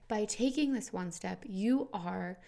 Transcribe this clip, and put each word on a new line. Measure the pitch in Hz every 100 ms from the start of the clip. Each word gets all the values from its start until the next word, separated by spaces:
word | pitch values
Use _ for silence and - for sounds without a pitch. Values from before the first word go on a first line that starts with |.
| -
By | 214
taking | 214 - 262 285 285
this | 247 -
one | 185 180
step, | - 185 185 233
you | 190 220 269 269
are | 202 175 185 180 185